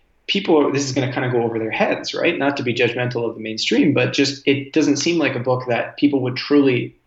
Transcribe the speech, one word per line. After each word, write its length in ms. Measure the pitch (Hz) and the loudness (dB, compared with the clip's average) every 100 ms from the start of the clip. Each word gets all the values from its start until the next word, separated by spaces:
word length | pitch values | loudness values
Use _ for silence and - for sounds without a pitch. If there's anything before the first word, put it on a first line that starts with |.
| _ _ - | _ _ -4
people 300 | 196 190 156 | -2 2 4
are," 120 | 143 | 4
this 100 | 135 | 0
is 80 | 139 | -2
gonna 220 | 139 127 | -2 -2
kinda 160 | 139 127 | -2 -2
go 140 | 120 | 0
over 140 | 117 113 | 0 -2
their 140 | 110 | -4
heads, 420 | 104 220 - - | -2 -2 -2 -6
right? 240 | - 170 165 | -2 -2 0
Not 200 | 139 139 | 0 -2
to 60 | |
be 100 | 123 | -2
judgmental 520 | 117 117 123 123 120 | 0 0 0 -4 -4
of 100 | 117 | -6
the 60 | 113 | -6
mainstream, 520 | 110 110 - 233 185 | -8 -6 0 2 4
but 180 | 120 127 | 2 2
just, 340 | - 131 - | 0 0 0
it 280 | - 139 139 | 0 0 0
doesn't 240 | 160 147 139 | 0 2 2
seem 220 | 170 170 | 0 0
like 180 | 135 120 | 0 0
a 20 | |
book 240 | 127 127 123 | -2 -2 0
that 260 | 113 - | -2 -4
people 240 | - 147 139 | 0 2 2
would 160 | 127 | -2
truly 580 | 127 - 147 139 120 120 - | -4 2 4 4 2 -2 -12